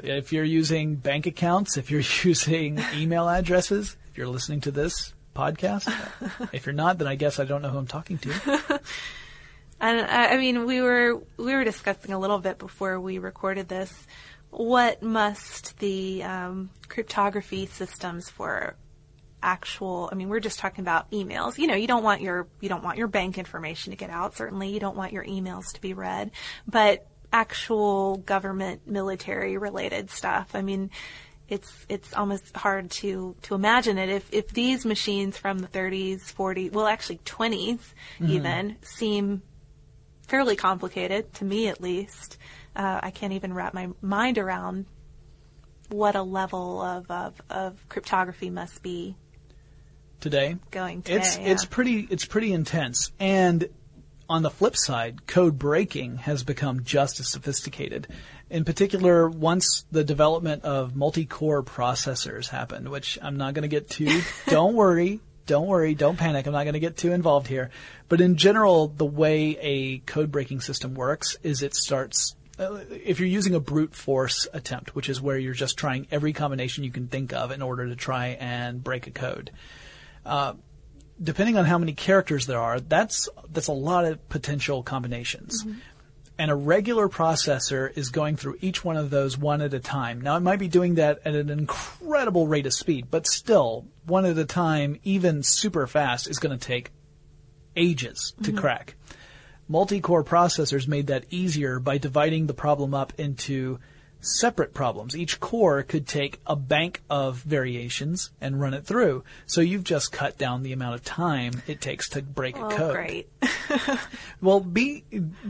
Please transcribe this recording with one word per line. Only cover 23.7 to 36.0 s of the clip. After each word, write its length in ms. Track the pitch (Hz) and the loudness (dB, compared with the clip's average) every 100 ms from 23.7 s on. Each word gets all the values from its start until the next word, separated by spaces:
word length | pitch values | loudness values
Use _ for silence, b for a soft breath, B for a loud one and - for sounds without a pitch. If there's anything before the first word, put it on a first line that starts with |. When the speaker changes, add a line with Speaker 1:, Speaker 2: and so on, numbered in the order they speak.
| 156 - | -10 -10
Speaker 2:
to 60 | 190 | -10
get 140 | 185 | -10
out. 260 | 170 196 - | -6 -6 -6
Certainly 320 | 220 196 196 | -8 -6 -6
you 80 | 208 | -4
don't 160 | 202 202 | -6 -6
want 160 | 190 | -8
your 120 | 196 | -8
emails 480 | - 190 185 185 185 | -8 -8 -8 -8 -10
to 60 | - | -10
be 100 | 190 | -10
read, 380 | 185 185 190 208 B B B - | -8 -6 -6 -6 B B B -2
but 400 | 226 208 202 - - - | 4 6 4 0 -20 0
actual 840 | 233 226 - - 220 208 196 196 190 | 0 0 -4 -2 2 2 2 0 -2
government, 680 | 190 196 196 190 190 - - | -2 -2 -2 -6 -6 -8 -6
military 720 | 202 190 190 - 196 196 190 | -4 -4 -6 -6 -4 -4 -4
related 500 | 202 190 190 202 196 | -6 -4 -4 -4 -6
stuff. 420 | - - - 185 | -6 -2 -2 -2
I 80 | 202 | -6
mean, 280 | 190 196 196 B B B B B - | -4 -4 -4 B B B B B -8
it's, 360 | 202 - - - | -8 -8 -18 -8
it's 260 | 196 - | -8 -6
almost 420 | - 202 196 - - | -4 -2 -4 -8 -4
hard 340 | 208 196 180 | -2 -2 -4
to, 420 | - 202 190 185 180 | -6 -4 -4 -6 -10
to 120 | - | -4
imagine 440 | 196 208 240 240 190 | 0 4 4 4 0
it. 100 | 190 | 0
If, 240 | 196 - | -2 -2
if 160 | 208 208 | -4 -2
these 380 | - 247 262 226 | 0 2 2 0
machines 500 | 208 - 196 196 - | -2 0 0 -2 -4
from 220 | 196 190 | -4 -4
the 80 | 185 | -4
thirties, 640 | 190 185 190 | -4 -4 -2